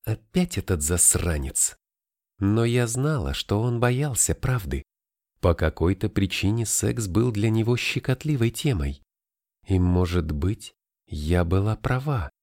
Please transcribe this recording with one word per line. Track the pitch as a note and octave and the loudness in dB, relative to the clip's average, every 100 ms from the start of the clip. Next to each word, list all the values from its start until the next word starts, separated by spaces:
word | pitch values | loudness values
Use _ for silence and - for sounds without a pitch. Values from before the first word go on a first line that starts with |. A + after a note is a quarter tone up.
Опять | - A2 _ F3+ F3 - | -6 -8 _ -2 -2 -4
этот | - F2+ | -2 -2
засранец. | D2+ F2 - - E2+ D#2 C2 - - - _ _ _ _ _ _ | 0 2 2 2 0 -2 -2 -2 -4 -4 _ _ _ _ _ _
Но | G2 G#2+ | 2 2
я | A#2 A#2+ A#2+ | 2 2 0
знала, | A#2+ D3 D3+ C#2 | 0 -2 0 -2
что | - - G2+ | -4 -2 0
он | A#2+ A#2+ | 0 0
боялся | B2 B2 D3 A2+ - | 0 0 -2 0 0
правды. | - - B2+ F2 D2 - _ _ _ _ _ | 0 0 -2 -2 -6 -6 _ _ _ _ _
По | F2+ | 2
какой-то | E2+ D#2+ - E2 G2 - | 2 0 2 0 0 -2
причине | - F#2+ - G2 A2+ A2+ | 0 0 0 0 0 -2
секс | - G#2+ A#2+ G#2 | 0 0 -2 0
был | F2+ B2 | 0 2
для | G#2 A2 | 0 0
него | A2 A2+ B2 | 2 0 0
щекотливой | - C3 - B2+ D3+ C#3+ A#2 | -2 -4 -2 -4 -2 0 0
темой. | - D3+ G2+ C#2+ C#2+ _ _ _ _ _ _ - | 0 -2 0 -2 -6 _ _ _ _ _ _ -2
И, | F#2+ | 2
может | F2+ F2+ F2+ F2 E2 | 4 4 2 0 -2
быть, | D2 F2+ A2 - _ _ _ _ | -2 -2 -4 -10 _ _ _ _
я | D#2+ D2+ F2+ | -8 0 2
была | E2+ F#2+ G#2 G#2+ | 2 2 0 -2
права. | B2+ B2+ C#3+ C3 D2 _ | -2 -2 -2 -4 -4 _